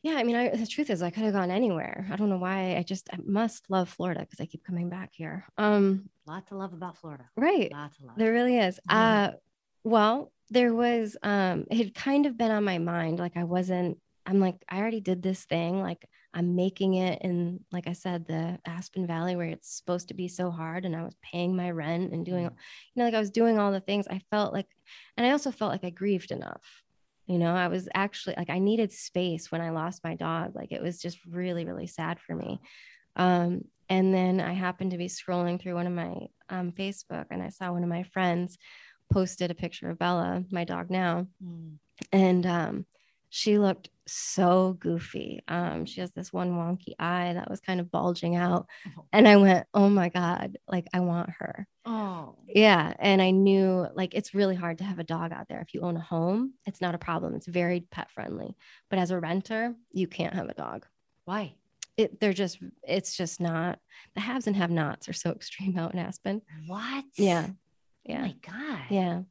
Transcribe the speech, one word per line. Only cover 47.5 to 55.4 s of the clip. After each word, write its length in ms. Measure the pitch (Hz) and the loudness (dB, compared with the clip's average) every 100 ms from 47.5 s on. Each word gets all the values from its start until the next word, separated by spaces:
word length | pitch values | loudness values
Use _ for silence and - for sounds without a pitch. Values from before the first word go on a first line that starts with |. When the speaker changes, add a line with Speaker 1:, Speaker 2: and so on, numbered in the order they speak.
| 196 | -8
Speaker 1:
kind 200 | - 180 | -4 -4
of 120 | 175 | -2
bulging 440 | 180 180 175 170 175 | 0 0 0 0 2
out. 300 | 175 175 - - 190 - | 2 0 -2 -16 -18 -18
Speaker 2:
Oh. 80 | - | 2
Speaker 1:
And 140 | 214 214 | 8 12
I 80 | 202 | 12
went, 300 | 196 180 - | 10 8 4
"Oh 160 | 208 202 | 6 8
my 220 | 202 175 | 8 4
God, 480 | 180 170 175 196 196 - | 2 0 0 -4 -10 -4
like, 200 | 180 170 | -4 0
I 80 | 180 | 0
want 280 | 180 170 175 - | 0 0 -4 -8
her." 300 | - - 202 _ 233 | -10 -10 -14 _ -8
Speaker 2:
Oh. 540 | 220 202 175 143 - - | -6 -4 -8 -12 -18 2
Speaker 1:
Yeah. 440 | 202 214 180 156 - | 6 8 8 4 0
And 240 | 196 190 | 4 6
I 80 | 185 | 6
knew, 560 | 190 196 196 190 185 175 | 6 6 6 4 2 -2
like, 220 | - 185 - | -4 -2 -2
it's 180 | - | -4
really 220 | 196 196 180 | 0 0 0
hard 240 | 170 165 | -4 -4
to 40 | |
have 140 | 196 175 | -6 -6
a 60 | |
dog 280 | 165 165 170 | -4 -4 -4
out 160 | 170 | -8